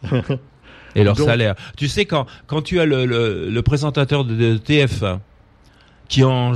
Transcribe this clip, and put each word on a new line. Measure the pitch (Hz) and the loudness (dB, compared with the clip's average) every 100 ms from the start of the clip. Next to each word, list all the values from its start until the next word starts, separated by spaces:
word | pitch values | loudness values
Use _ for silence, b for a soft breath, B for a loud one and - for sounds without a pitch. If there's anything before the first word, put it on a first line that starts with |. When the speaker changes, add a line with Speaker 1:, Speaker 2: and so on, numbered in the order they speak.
Speaker 1:
<laughs> | - 127 - 131 - _ - - - - | -4 -4 -2 -6 -8 _ -20 -20 -6 2
Speaker 2:
Et | |
leur | 101 107 | 2 4
Speaker 1:
Donc | 151 | 2
Speaker 2:
salaire. | 120 110 92 B - | 2 0 -2 B -8
Tu | 143 | -4
sais, | 196 202 | -2 -2
quand, | 156 127 B - | -2 -4 B -8
quand | 151 | -6
tu | 147 180 | -2 0
as | 160 | 2
le, | 131 | 2
le, | 127 117 113 90 87 | 0 0 0 -2 -4
le | 117 | 0
présentateur | - 143 147 147 135 143 | 0 0 0 0 0 0
de, | 123 | 0
de | 113 117 110 | 0 2 0
T | - 147 131 | 0 2 2
F | - | 0
un, | 101 92 - _ _ _ - b b b - | -4 -4 -10 _ _ _ -20 b b b -4
qui | 135 | 2
en | 131 127 123 | 2 2 0